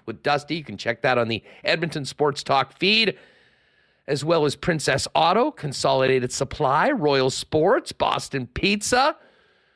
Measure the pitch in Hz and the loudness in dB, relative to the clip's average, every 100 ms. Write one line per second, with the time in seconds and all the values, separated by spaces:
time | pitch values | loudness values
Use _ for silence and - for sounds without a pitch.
0 | - 110 147 143 - 160 147 101 113 117 | -14 -8 -2 -2 -2 -10 -8 -10 -6 -2
1 | 131 123 113 113 - - - 165 165 156 | 0 0 0 -2 -8 -10 -2 -2 -2 -6
2 | 135 - 147 135 - 139 131 - 185 220 | -8 -2 -2 -2 0 0 0 -2 0 2
3 | 214 - - _ _ _ _ _ _ _ | 0 -4 -12 _ _ _ _ _ _ _
4 | - 143 147 170 - - - 160 - 135 | -6 -4 0 2 2 -2 -2 -2 0 -2
5 | - - 165 196 294 - 151 131 139 135 | 0 2 4 4 2 -2 -10 -4 0 2
6 | 131 131 123 - 135 - 143 147 208 277 | 4 2 0 -4 -6 -2 0 2 2 2
7 | 151 139 131 - - 156 170 285 - - | 2 2 2 -2 -4 0 2 2 -2 -2
8 | - - - 139 123 - 190 208 - 247 | 0 -2 -4 -8 -8 -2 0 0 0 2
9 | 285 - - _ _ _ _ | 2 -2 -12 _ _ _ _